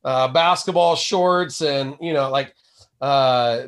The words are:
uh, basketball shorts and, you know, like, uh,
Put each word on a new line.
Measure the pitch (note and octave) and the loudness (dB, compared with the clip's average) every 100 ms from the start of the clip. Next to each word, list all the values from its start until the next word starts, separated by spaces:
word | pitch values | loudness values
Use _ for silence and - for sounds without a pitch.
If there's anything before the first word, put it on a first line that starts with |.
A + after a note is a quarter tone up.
uh, | C3 C3 C3 | -4 0 2
basketball | C#3+ E3 F3+ - F3 E3+ E3+ | 2 2 2 0 0 2 0
shorts | - F#3+ F3+ F3+ E3+ - | -2 0 2 0 -2 -4
and, | D#3 C#3 C3+ C#3+ | -2 -2 -4 -8
you | E3+ | -4
know, | D3+ C3+ | -2 0
like, | C3+ C3+ _ _ _ _ _ | -2 -4 _ _ _ _ _
uh, | C3+ C#3 C3 B2+ A#2+ A#2 | 0 2 2 2 0 -2